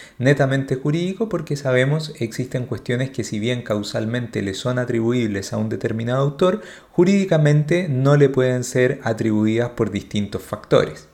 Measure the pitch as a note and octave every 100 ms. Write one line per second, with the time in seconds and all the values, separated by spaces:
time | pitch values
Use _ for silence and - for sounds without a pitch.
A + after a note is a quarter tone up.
0 | - - B2 C#3+ C3+ C3+ C3+ C3 D3 D#3+
1 | F3+ F#3+ A3+ E3+ D#3 C#3+ C3+ B2+ C3+ D#3
2 | D#3 - A2+ - B2+ C3+ A#2+ G#2+ - B2
3 | C3 - A2 G#2+ A2+ B2 A2+ G#2 G2+ A#2
4 | A2 A#2+ A#2 G#2+ G2 F#2 B2 B2 B2 A#2
5 | A2+ B2 A2+ G2 G2 A2 A2 A2 A#2 A2+
6 | A#2 C3 C#3+ D3 F#3 G#3+ - - - -
7 | F3+ G3 F#3+ D#3+ D3 D3+ D3 F3 F3+ B2+
8 | C3+ C#3+ C#3 C3+ B2+ B2+ B2 B2+ B2+ -
9 | A2 A2 A2 G#2+ G#2+ A2+ A#2+ - G#2+ G2+
10 | - G#2 G2 F#2+ - G#2 - C#3 - -
11 | -